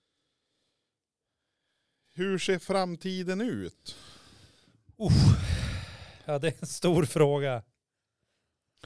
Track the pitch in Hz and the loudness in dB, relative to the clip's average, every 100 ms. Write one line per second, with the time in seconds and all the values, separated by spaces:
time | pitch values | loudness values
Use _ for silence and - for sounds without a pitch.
0 | _ _ _ _ _ _ _ _ _ _ | _ _ _ _ _ _ _ _ _ _
1 | _ _ _ _ _ _ _ _ _ _ | _ _ _ _ _ _ _ _ _ _
2 | _ 156 190 190 - 185 - 190 185 170 | _ -6 -4 -2 0 -2 -2 -2 -2 -4
3 | 190 185 180 185 247 110 175 - - - | -6 -6 -4 -4 -2 -4 -6 -12 -18 -18
4 | - - - - - _ _ _ _ - | -20 -20 -20 -20 -20 _ _ _ _ -4
5 | 214 - - - - - - - - - | 2 6 6 6 2 -2 -4 -8 -10 -16
6 | - - - 143 156 - - - 180 170 | -20 -14 -6 -4 -2 -4 -8 -2 2 2
7 | 139 160 147 143 139 120 - _ _ _ | 2 4 4 2 -2 -4 -8 _ _ _
8 | _ _ _ _ _ _ _ _ | _ _ _ _ _ _ _ _